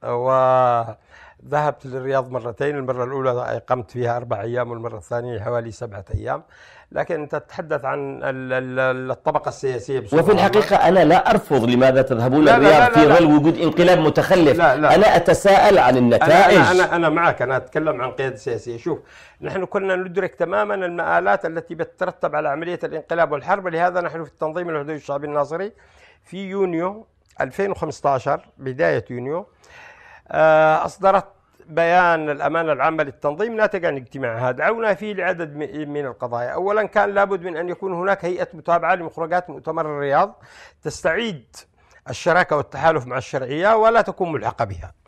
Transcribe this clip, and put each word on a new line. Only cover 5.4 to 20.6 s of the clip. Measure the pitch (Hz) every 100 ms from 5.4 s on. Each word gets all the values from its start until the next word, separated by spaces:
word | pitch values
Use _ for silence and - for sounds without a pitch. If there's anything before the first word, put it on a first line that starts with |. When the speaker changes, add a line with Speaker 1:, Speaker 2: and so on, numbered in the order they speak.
| 113 120 117
Speaker 1:
سبعة | 101 120 101 95 104
أيام. | 110 143 - _ - - _
لكن | - 143 165
أنت | 147 151
تتحدث | - - 160 151 131
عن | 143 139 135
ال-، | 135 131 131
ال-، | 127 127 127
ال-، | 131 127 127
الطبقة | 127 156 156 -
السياسية | - 135 127 - 135
بصورة | 113 147
Speaker 2:
وفي | 165
Speaker 1:
عامة. | 208
Speaker 2:
الحقيقة | 196 202 202 202
أنا | - 185
لا | 151 180 -
أرفض | 196 - 135
لماذا | 117 123 131 131
تذهبون | 131 117 123 139 151
Speaker 1:
لا، |
لا، | -
Speaker 2:
الرياض | - -
Speaker 1:
لا، | -
Speaker 2:
في | -
Speaker 1:
لا، | -
لا. | 175
Speaker 2:
ظل | 160
وجود | 151 151 165
انقلاب | 160 - 175 180
متخلف. | 156 151 139 180 151 123
Speaker 1:
لا، | 165 135
لا. | 151 160
Speaker 2:
أنا | 214 165
أتساءل | 175 170 196 196 208 190
عن | 123
Speaker 1:
أنا، | 127
Speaker 2:
النتائج. | 120 117 156 170 190 196
Speaker 1:
أنا، | 170
أنا، | 185 175 170
أنا | 165
معك، | 160 170 -
أنا | 127 127
أتكلم | - 156 156 127
عن | 127
قيادة | 123 135 117
سياسية. | - 117 120 117
شوف، | 170 151 - - - _
نحن | 147 190 180
كنا | 202 190 185
ندرك | 185 175 185 -
تمامًا | 170 202